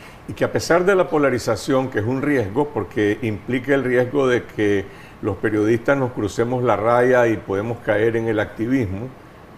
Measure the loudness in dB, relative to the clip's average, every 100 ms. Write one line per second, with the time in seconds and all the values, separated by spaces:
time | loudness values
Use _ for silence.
0 | -20 -20 -12 -4 -2 -2 2 2 4 2
1 | 2 2 2 0 -2 -4 0 0 0 -2
2 | -2 -2 0 0 0 -2 -2 -2 -4 0
3 | 0 0 -2 -6 -4 -4 0 0 2 0
4 | 2 2 2 2 -2 -2 0 0 -2 -12
5 | -20 -8 -6 -2 -2 0 2 2 2 0
6 | 0 -2 -4 -2 -2 0 0 2 2 4
7 | 4 4 4 0 -2 -4 -4 -6 -2 2
8 | 2 0 0 -2 -2 -4 -2 0 -2 -6
9 | -10 -14 -20 -20 -20